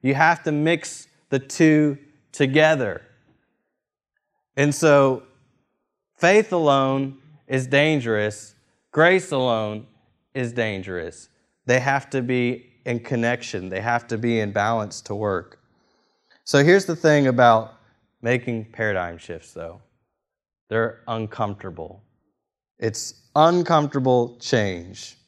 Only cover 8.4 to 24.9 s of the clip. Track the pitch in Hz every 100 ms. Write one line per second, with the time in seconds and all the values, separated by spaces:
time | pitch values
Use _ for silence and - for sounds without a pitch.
8.4 | - _ _ _ _ 143 165 185 180 139
9.4 | 127 113 107 107 - _ _ _ _ 135
10.4 | 123 120 110 98 92 90 82 - - _
11.4 | _ _ - 127 127 139 - 135 123 127
12.4 | 120 123 _ _ - 120 110 123 117 120
13.4 | - 101 92 92 113 120 - 113 120 113
14.4 | 104 104 104 113 104 - - 104 104 92
15.4 | - _ _ _ _ _ _ _ _ _
16.4 | - 143 143 190 190 160 160 147 135 123
17.4 | 120 113 110 _ _ _ _ _ 120 123
18.4 | 120 117 110 - 110 95 87 85 - 82
19.4 | - 85 82 92 _ _ _ _ _ _
20.4 | _ _ _ 110 113 - - 113 107 -
21.4 | 107 101 98 85 82 95 _ _ _ _
22.4 | _ _ _ _ 113 107 - - _ 147
23.4 | 160 175 175 160 147 139 131 123 120 120
24.4 | - 123 104 90 87